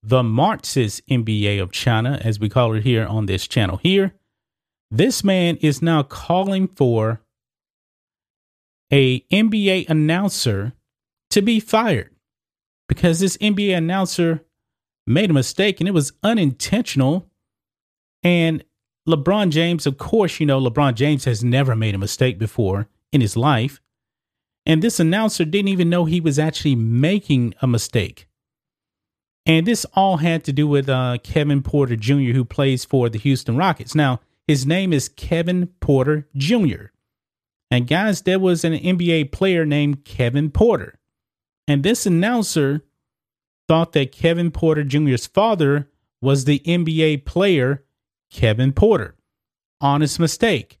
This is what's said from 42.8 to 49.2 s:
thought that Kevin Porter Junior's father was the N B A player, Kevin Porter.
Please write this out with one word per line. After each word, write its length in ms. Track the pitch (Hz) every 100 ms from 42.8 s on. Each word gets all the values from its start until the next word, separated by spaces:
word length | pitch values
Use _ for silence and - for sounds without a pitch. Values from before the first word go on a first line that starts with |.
| _ _ _ _ _ _ _ _ -
thought 240 | 160 165
that 200 | 151 135
Kevin 380 | - 165 170 170
Porter 320 | - 165 151
Junior's 440 | 143 147 151 127 -
father 640 | - 220 208 143 143 139 _ _ _
was 240 | 131 139 131
the 160 | 143
N 180 | 165 175
B 200 | 165 160
A 160 | 156 147
player, 640 | - 170 196 165 127 139 _ _ _ _ _
Kevin 420 | - 117 107 131
Porter. 420 | 135 208 202 98 -